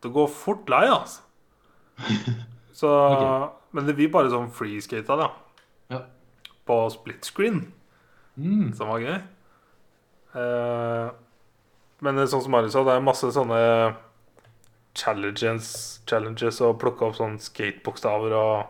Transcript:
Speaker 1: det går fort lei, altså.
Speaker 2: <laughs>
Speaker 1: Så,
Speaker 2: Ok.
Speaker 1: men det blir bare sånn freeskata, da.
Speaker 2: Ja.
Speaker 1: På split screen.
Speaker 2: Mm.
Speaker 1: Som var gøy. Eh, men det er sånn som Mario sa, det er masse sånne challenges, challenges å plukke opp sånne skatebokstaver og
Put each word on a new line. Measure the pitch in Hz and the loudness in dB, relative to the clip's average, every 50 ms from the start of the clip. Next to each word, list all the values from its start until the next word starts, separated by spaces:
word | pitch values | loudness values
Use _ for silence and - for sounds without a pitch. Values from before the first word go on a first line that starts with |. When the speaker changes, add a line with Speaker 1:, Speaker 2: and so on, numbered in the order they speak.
Speaker 1:
det | - 127 123 | -10 -2 2
går | 143 151 147 | 2 2 2
fort | 151 - - - 208 208 - - | 0 -6 -4 -4 -4 -4 -2 2
lei, | 131 135 180 254 | 4 4 6 6
altså. | 247 - - - - - - _ _ _ _ _ _ _ _ _ _ _ _ _ _ - | 4 2 0 -6 -16 -20 -20 _ _ _ _ _ _ _ _ _ _ _ _ _ _ -12
Speaker 2:
<laughs> | 123 120 110 104 - - 120 - - - - - - _ _ | -4 -4 -4 -2 -2 -4 -6 -6 -8 -16 -20 -20 -20 _ _
Speaker 1:
Så, | - - 151 | -2 2 4
Speaker 2:
Ok. | 143 143 143 143 139 135 135 135 131 131 135 147 - - _ _ | 6 6 6 6 6 4 4 2 2 0 -2 -4 -10 -16 _ _
Speaker 1:
men | - 151 143 143 | -8 -4 -2 -2
det | 151 | 0
blir | 139 147 156 | 2 2 2
bare | 151 180 143 135 | 4 4 4 4
sånn | 123 120 120 117 | 2 0 -2 -4
freeskata, | 117 - 117 104 104 104 98 - - 113 107 - 135 | -8 -8 -8 -8 -6 -10 -10 -8 -8 -8 -4 -2 -2
da. | 151 160 - - - - _ _ _ _ _ _ _ _ _ | 0 0 -2 -4 -8 -20 _ _ _ _ _ _ _ _ _
Speaker 2:
Ja. | 127 127 - - - _ _ _ _ _ _ - _ _ _ - | -12 -12 -12 -14 -20 _ _ _ _ _ _ -20 _ _ _ 0
Speaker 1:
På | 120 117 113 113 | 2 2 2 0
split | 110 - - - 113 - - | -4 -8 -14 -16 -16 -14 -14
screen. | - - - 196 233 220 165 - - - _ _ _ _ _ _ _ _ _ _ _ _ 131 | -14 -4 -2 0 0 0 -2 -4 -6 -16 _ _ _ _ _ _ _ _ _ _ _ _ -8
Speaker 2:
Mm. | 143 175 202 214 196 123 113 | -4 0 2 2 2 0 -2
Speaker 1:
Som | - - 107 | -4 -4 -4
var | 110 113 | -4 -4
gøy. | 117 127 165 196 185 190 - _ _ _ _ _ _ _ _ _ _ _ _ _ _ _ _ _ _ _ - | -2 -4 -6 -6 -8 -12 -20 _ _ _ _ _ _ _ _ _ _ _ _ _ _ _ _ _ _ _ -8
Eh, | 127 123 123 120 120 120 120 120 120 117 117 117 117 117 117 117 - _ _ _ _ _ _ _ _ _ _ _ _ _ _ _ _ | -6 -4 -2 -2 -2 -2 -2 -4 -2 -2 -2 -2 -4 -4 -6 -10 -14 _ _ _ _ _ _ _ _ _ _ _ _ _ _ _ _
men | - 143 135 135 | -4 -2 0 2
det | 139 | 2
er | 127 139 | 2 2
sånn | 135 123 | 0 0
som | 135 | 2
Mario | 131 120 113 110 | 2 2 2 4
sa, | 98 135 135 | 2 2 4
det | 135 127 127 | 4 4 4
er | 135 | 4
masse | 139 131 - - 127 | 2 2 2 0 -2
sånne | 113 143 131 117 117 117 117 117 117 113 113 113 110 113 - - _ _ _ _ _ _ _ - _ _ _ - _ _ _ _ _ | 0 0 0 2 2 4 4 4 4 4 4 2 0 -4 -16 -20 _ _ _ _ _ _ _ -20 _ _ _ -20 _ _ _ _ _
challenges, | - - - 110 101 98 101 104 107 117 113 113 113 113 - - - - - - - - | -6 -4 -4 -2 -2 -4 -6 -4 -2 -2 -2 -2 -2 -6 -10 -12 -12 -12 -12 -14 -16 -6
challenges | - - 113 107 110 113 113 120 117 113 - | -2 -2 -2 -2 -2 -6 -2 -2 -2 0 2
å | 127 117 113 | 2 2 2
plukke | 117 - 127 120 - 117 113 | 2 0 -2 0 0 -2 -2
opp | 107 | -2
sånne | - 113 110 107 107 | -2 -6 -6 -6 -10
skatebokstaver | - - - - 110 104 98 - - - 104 - - 113 104 107 110 110 110 | -14 -16 -10 -6 -6 -6 -6 -6 -8 -10 -10 -4 -2 -2 0 0 0 0 2
og | 110 107 110 107 107 104 - | 2 2 2 2 0 -2 -6